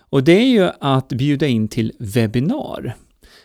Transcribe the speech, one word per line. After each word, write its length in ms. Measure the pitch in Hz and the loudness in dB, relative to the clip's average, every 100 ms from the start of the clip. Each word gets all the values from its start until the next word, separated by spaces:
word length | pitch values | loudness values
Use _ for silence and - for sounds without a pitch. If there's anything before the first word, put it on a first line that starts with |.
Och 240 | - 139 | -4 0
det 80 | 139 | 4
är 140 | 185 262 | 4 4
ju 200 | 233 175 - | 2 2 -2
att 280 | 143 131 - | 0 0 -2
bjuda 380 | 123 143 143 147 | -2 -2 0 0
in 220 | 113 107 | 0 -2
till 240 | - 110 - | -2 -4 -6
webbinar. 960 | 104 110 110 120 147 285 - - 127 110 _ _ - - | -6 -2 -2 0 -2 -4 -6 -10 -12 -14 _ _ -20 -20